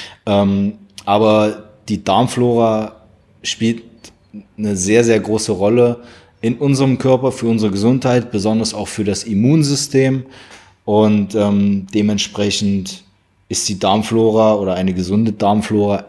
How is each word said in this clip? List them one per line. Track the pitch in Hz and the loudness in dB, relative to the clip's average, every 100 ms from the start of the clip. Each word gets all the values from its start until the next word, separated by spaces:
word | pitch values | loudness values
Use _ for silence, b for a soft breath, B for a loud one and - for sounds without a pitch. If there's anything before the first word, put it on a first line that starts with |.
| B B - | B B -2
Ähm, | 101 101 98 101 107 - - | 2 2 0 -2 -6 -18 -12
aber | - 104 110 107 107 107 - - - | -2 2 4 4 0 -4 -14 -20 -8
die | 101 | -6
Darmflora | - 95 123 127 123 117 113 110 107 - _ _ _ _ | 0 0 0 0 0 2 0 0 -6 -14 _ _ _ _
spielt | - - 113 113 - - - _ _ 104 - - | -10 -2 -2 -2 -8 -20 -20 _ _ -20 -20 -8
eine | 104 98 | -4 -2
sehr, | 90 110 | 2 2
sehr | 117 110 | 4 2
große | 98 110 - | 0 -4 -4
Rolle | 92 101 120 120 117 B B B _ | -2 0 2 2 0 B B B _
in | 113 117 | -6 -2
unserem | 143 135 135 123 | -2 0 0 0
Körper, | 131 127 131 | 2 2 0
für | - 117 | -2 -2
unsere | 113 107 | 0 0
Gesundheit, | 98 110 131 127 123 107 | 0 0 0 2 0 0
besonders | 107 104 110 107 | -2 0 0 -2
auch | 107 101 | -6 -10
für | - | -4
das | 104 98 | -4 -4
Immunsystem. | - 101 123 160 143 139 - 135 135 131 127 B B B B B | -2 0 2 2 2 -2 0 0 2 -2 -6 B B B B B
Und, | - 104 107 104 98 | -2 2 4 2 0
ähm, | 107 104 101 101 98 92 | 0 2 2 2 0 -2
dementsprechend | 107 104 101 - - 143 - 101 98 92 - _ _ _ _ _ | -2 0 0 -4 -4 -2 -2 -2 -2 -4 -14 _ _ _ _ _
ist | - - | -6 -6
die | 95 | -2
Darmflora | 104 104 107 113 113 110 110 | 0 0 0 2 2 4 4
oder | 107 95 | 2 0
eine | 90 95 | -2 -2
gesunde | 92 90 101 113 | -2 -2 0 0
Darmflora | 101 101 107 107 107 101 98 | 0 0 0 0 0 0 -2